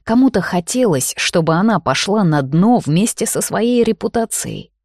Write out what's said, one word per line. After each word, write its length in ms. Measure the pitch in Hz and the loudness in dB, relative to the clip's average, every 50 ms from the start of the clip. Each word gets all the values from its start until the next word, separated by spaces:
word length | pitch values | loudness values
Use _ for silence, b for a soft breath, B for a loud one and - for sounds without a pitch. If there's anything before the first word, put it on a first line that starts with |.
Кому-то 380 | B - 226 247 262 269 - 196 | B 0 2 4 4 4 2 0
хотелось, 720 | 170 - 185 175 170 - - 254 254 208 156 131 - - - | -2 0 -4 -4 -4 -4 -2 0 2 2 2 0 -2 -4 -6
чтобы 380 | - - - - 180 165 160 160 | -6 -6 -2 0 0 0 2 2
она 240 | 170 226 226 214 175 | 2 2 2 2 0
пошла 460 | - 127 135 - - 190 202 220 196 | 0 -2 -2 -2 -2 0 0 2 2
на 180 | 165 156 147 | 2 2 0
дно 360 | 139 131 147 165 190 226 247 208 | 0 0 2 2 4 4 4 2
вместе 460 | - 143 151 170 214 - - - 240 | 2 0 0 0 0 -2 -2 -4 -6
со 160 | - - 131 | -4 -4 -4
своей 440 | 104 - - 196 220 240 247 240 226 | -4 -4 -2 -2 0 0 2 2 2
репутацией. 880 | 226 220 - - 233 - 233 226 - - - - - - - - _ _ _ | 0 0 -2 -6 -4 -4 -4 -4 -4 -6 -8 -8 -8 -10 -12 -14 _ _ _